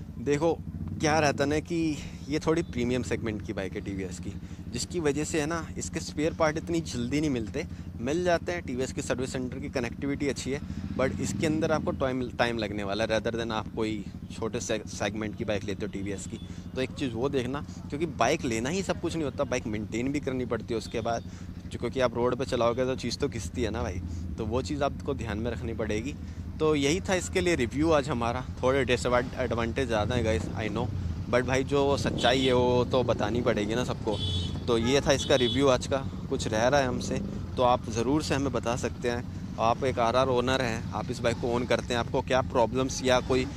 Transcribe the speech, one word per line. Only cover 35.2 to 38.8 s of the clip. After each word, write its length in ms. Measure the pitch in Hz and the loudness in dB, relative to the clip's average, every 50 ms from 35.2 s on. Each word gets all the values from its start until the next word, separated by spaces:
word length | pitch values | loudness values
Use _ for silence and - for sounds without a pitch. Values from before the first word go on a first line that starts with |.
| - 156 151 | 4 4 4
review 340 | 131 123 117 113 131 143 139 | 4 4 2 2 4 4 6
आज 180 | 127 123 - | 4 4 2
का। 120 | - 143 135 135 - - - - - | 0 -2 -2 -2 -4 -6 -6 -6 -4
कुछ 160 | 135 131 - | -4 -2 -2
रह 220 | - - 107 117 127 | 0 2 2 4 4
रहा 120 | 139 143 | 6 4
है 60 | 135 | 4
हमसे 320 | 127 123 123 - - 131 131 - 98 - - - - - | 2 0 -2 -2 -2 -2 -2 -2 -4 -6 -6 -6 -4 0
तो 60 | - 127 | 4 4
आप 280 | 120 123 120 - 123 | 6 4 4 2 -2
ज़रूर 320 | 110 113 113 123 143 156 147 | -2 0 2 2 2 2 2
से 120 | - 160 | 2 0
हमें 180 | 135 139 135 123 | 0 0 0 0
बता 240 | 117 98 113 120 | 0 0 0 0
सकते 340 | 127 | 0